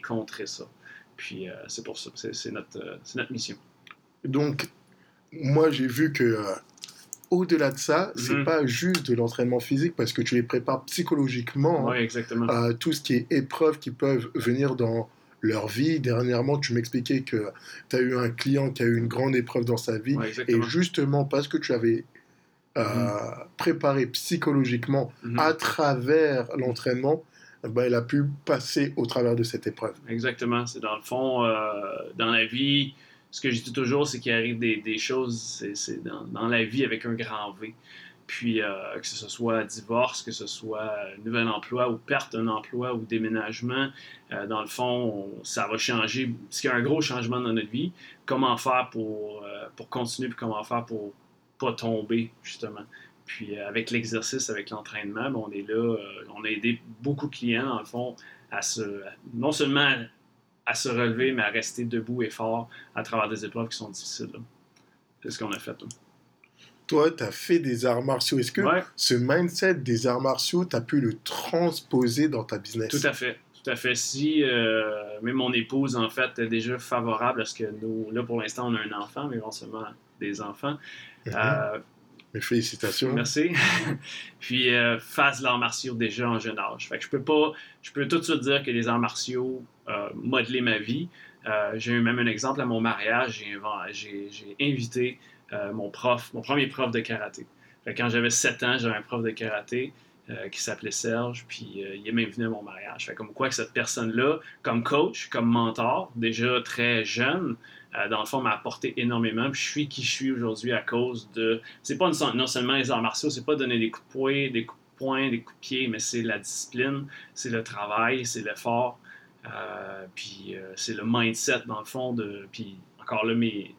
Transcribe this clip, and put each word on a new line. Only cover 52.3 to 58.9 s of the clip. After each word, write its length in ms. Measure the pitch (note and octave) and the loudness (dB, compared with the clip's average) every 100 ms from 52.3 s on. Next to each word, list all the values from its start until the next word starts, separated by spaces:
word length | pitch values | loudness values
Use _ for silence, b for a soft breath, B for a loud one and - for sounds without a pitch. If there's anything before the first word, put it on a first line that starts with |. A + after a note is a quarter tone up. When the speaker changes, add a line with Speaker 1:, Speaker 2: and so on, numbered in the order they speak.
| - | -6
Speaker 1:
justement. 420 | - - A2 G#2 A2 B B _ - | -16 -10 -10 -10 -16 B B _ -16
Puis, 320 | - G#2 G#2 | -12 -10 -8
euh, 100 | G2+ | -4
avec 220 | A2 A2+ | -4 -2
l'exercice, 580 | A#2+ A2+ A2+ - C3 - | -2 0 -2 -2 -2 -2
avec 200 | G#2 G2+ | -4 -6
l'entraînement, 600 | G#2+ G2 G#2+ G#2 G#2+ C3+ | -10 -10 -8 -8 -4 -4
ben, 60 | B2 G#2 | -4 -6
on 40 | |
est 140 | G2+ G2+ | -8 -2
là, 60 | A2 A#2 A2 | 0 2 0
euh, 280 | G2+ G2 A2 | -4 -14 -14
on 100 | G#2 | -6
a 40 | G#2+ | -4
aidé 320 | G#2+ A2+ A#2 - A2 | 0 0 0 -4 -6
beaucoup 240 | C3 C#3+ D3 | -4 -2 -4
de 60 | |
clients, 320 | - A#2+ A2+ C3+ | -4 0 2 0
dans 120 | A2+ | -2
le 40 | - | -4
fond, 300 | A#2+ B2 A#2+ B B B | -6 -6 -8 B B B
à 120 | G#2 | -6
se, 200 | - - | -4 -4
à, 280 | G#2 | -4